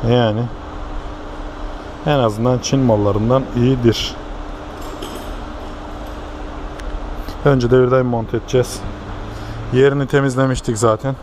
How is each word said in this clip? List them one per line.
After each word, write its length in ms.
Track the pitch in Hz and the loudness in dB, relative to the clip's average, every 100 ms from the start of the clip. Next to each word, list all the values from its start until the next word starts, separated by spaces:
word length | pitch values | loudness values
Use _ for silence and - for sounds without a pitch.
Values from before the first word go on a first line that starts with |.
| 117 | 4
Yani 320 | 123 113 107 117 - - - - - - - - - - - - - - - - | 4 4 2 -2 -6 -10 -10 -6 -6 -8 -10 -10 -10 -10 -8 -10 -10 -12 -6 2
en 140 | 143 | 4
azından 400 | 117 104 120 127 | 4 4 2 2
Çin 200 | - 135 | 2 2
mallarından 640 | 131 107 104 101 110 131 131 120 | 4 4 4 2 4 2 2 2
iyidir. 600 | 123 131 120 107 - - - - - - - - - - - - - - - - - - - - - - - - - - - - - - - - - - 143 | 4 6 4 4 -2 -6 -10 -10 -10 -10 -12 -12 -10 -10 -10 -10 -10 -10 -10 -10 -10 -10 -10 -10 -10 -10 -10 -10 -10 -8 -10 -8 -6 -6 -6 -8 -8 0 2
Önce 260 | 135 120 | 4 6
devir 200 | 127 127 | 6 6
daim 140 | 131 127 | 4 2
monte 320 | 117 113 117 | 0 -2 -4
edeceğiz. 420 | - 127 120 - - - - - - - - - - | 0 0 0 -4 -8 -10 -10 -10 -10 -10 -10 -8 -2
Yerini 340 | 123 139 143 135 | 4 6 4 2
temizlemiştik 680 | 143 139 127 135 127 - 113 | 2 2 2 2 2 -2 2
zaten. 380 | 113 110 135 135 | 4 2 0 -6